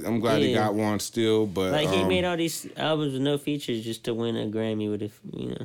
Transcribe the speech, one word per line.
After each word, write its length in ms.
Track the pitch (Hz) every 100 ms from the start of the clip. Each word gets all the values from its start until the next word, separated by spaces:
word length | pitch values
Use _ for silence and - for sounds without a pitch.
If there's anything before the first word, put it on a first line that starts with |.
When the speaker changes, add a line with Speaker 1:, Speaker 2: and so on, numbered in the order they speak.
Speaker 1:
I'm 160 | 85 113
glad 220 | 113 110
he 80 | 117
Speaker 2:
Yeah. 120 | 113
Speaker 1:
got 100 | 110
one 260 | 104 107 104
still, 460 | - 117 113 110 107
but, 260 | 90 95
Speaker 2:
Like, 160 | 147 151
he 140 | 190
Speaker 1:
um, 60 | 185
Speaker 2:
made 160 | 185
all 120 | 180 170
these 320 | 165 - - -
albums 380 | 143 156 151
with 80 | 131
no 160 | 139 143
features 440 | 147 147 - 117
just 200 | 113 113
to 80 | -
win 220 | 113 117 113
a 100 | 110
Grammy 440 | 110 110 107 104
with 120 | 104
a 40 | 107
f-, 140 | - -
you 160 | - 62
know. 80 | -